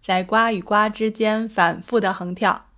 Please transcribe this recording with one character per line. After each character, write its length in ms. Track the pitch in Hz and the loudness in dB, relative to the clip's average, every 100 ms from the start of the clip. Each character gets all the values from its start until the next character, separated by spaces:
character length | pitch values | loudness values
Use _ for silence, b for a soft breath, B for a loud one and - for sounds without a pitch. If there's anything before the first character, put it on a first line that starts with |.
在 220 | - 185 | 0 -2
瓜 300 | 185 220 226 | 2 2 2
与 100 | 214 | -2
瓜 260 | 175 208 214 | 0 0 0
之 220 | 214 220 | 0 -4
间 380 | 220 220 214 226 | 0 0 0 -2
反 340 | 220 170 170 | 2 0 0
复 160 | 175 240 | -2 0
的 140 | 202 | 0
横 180 | 190 180 | -4 -6
跳。 340 | 180 202 - - | -2 0 0 -6